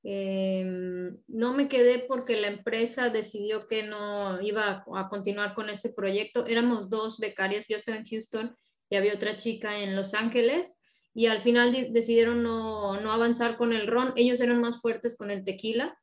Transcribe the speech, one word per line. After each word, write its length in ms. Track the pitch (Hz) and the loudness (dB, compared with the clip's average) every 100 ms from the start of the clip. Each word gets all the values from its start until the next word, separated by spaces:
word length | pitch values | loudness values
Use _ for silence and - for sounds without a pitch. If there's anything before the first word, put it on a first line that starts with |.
| 196 | -6
Em, 1080 | 196 196 190 190 190 185 180 185 180 180 - _ | -6 -2 -2 0 0 -2 -4 -6 -6 -8 -10 _
no 260 | 220 240 | -2 0
me 120 | 269 277 | 0 2
quedé 320 | 262 240 247 | 6 6 4
porque 380 | 254 262 254 220 | -2 -6 -2 -2
la 100 | 208 | -2
empresa 600 | 202 233 226 233 262 247 | -4 -4 -2 -2 0 -2
decidió 580 | 220 214 214 208 214 - | -2 -4 -8 -4 -6 -4
que 180 | 220 | -4
no 540 | 214 208 208 202 196 185 | -4 -8 -6 -4 -4 -2
iba 420 | 202 208 208 190 - | -2 0 -2 -4 -8
a, 80 | 190 | -8
a 80 | 190 | -6
continuar 460 | 202 196 202 202 | -6 -4 -4 -4
con 160 | 202 214 | -4 -8
ese 240 | 202 233 | -6 -8
proyecto. 500 | - 196 196 208 247 233 | -4 -2 -2 -2 -4 0
Éramos 440 | 233 240 226 190 | 2 2 0 -2
dos 280 | 220 220 220 | -4 -4 -6
becarias, 480 | 214 - 190 208 - | -8 -4 -2 -2 -4
yo 100 | 214 | -6
estaba 180 | 226 220 | -4 -8
en 100 | 226 | -6
Houston 480 | 220 220 226 233 - _ _ _ | -8 -6 -8 -8 -12 _ _ _
y 60 | 202 | 0
había 180 | 202 | 2
otra 220 | 196 208 208 | 0 -4 -4
chica 440 | 233 226 214 208 | -6 -6 -6 -4
en 160 | 196 190 | -2 -2
Los 160 | 196 | -2
Ángeles, 640 | 208 226 240 233 311 359 _ _ _ _ | -2 0 2 2 2 -4 _ _ _ _
y 120 | 226 226 | 2 4
al 140 | 214 | 4
final 320 | 233 240 247 | 6 6 6
de-, 160 | 254 240 | 4 2
decidieron 520 | 226 226 233 233 240 | 2 6 6 6 4
no, 580 | 233 226 220 214 202 196 | 0 -2 -4 -4 -2 -2
no 120 | 220 | 0
avanzar 440 | 226 233 233 233 226 | 2 4 4 0 2
con 160 | 233 | 2
el 140 | 226 208 | 2 2
ron. 260 | 233 262 254 | 2 2 4
Ellos 260 | 247 247 | 4 4
eran 180 | 240 240 | 4 4
más 220 | 233 240 | 2 0
fuertes 340 | 233 226 233 - | -2 -2 -4 -6
con 140 | 202 | -8
el 120 | 202 | -6
tequila 540 | 190 190 220 226 294 - | -6 -6 -2 -2 -4 -8